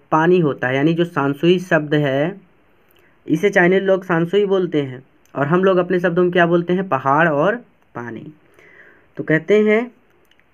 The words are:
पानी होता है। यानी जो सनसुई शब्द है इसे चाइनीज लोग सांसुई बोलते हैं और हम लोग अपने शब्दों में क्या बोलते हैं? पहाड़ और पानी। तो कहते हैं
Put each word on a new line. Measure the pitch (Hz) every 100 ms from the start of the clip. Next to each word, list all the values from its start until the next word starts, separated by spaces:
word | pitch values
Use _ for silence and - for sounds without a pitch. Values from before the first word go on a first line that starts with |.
| _
पानी | 156 165 185
होता | 151 - 127
है। | 135
यानी | 151
जो | 170
सनसुई | 175 147 139 139 170 180
शब्द | 180 160 147 151
है | 143 135 165 202 _ _ _ _ _ _ _ _ -
इसे | 165 202
चाइनीज | 190 175 190
लोग | 196 190
सांसुई | 190 165 170 202 196
बोलते | 190 175 160
हैं | 135 127 - _ _
और | - 139
हम | 180
लोग | 190 180
अपने | 175 180
शब्दों | 180 175
में | 180
क्या | 180 170
बोलते | 170 170
हैं? | 185 190
पहाड़ | 131 135 143 170
और | 143 180 240 - _ _
पानी। | 127 120 110 - - _ _ - - - _ _ -
तो |
कहते | - 160 165 214
हैं | 214 214 240 - _ _ _ _ _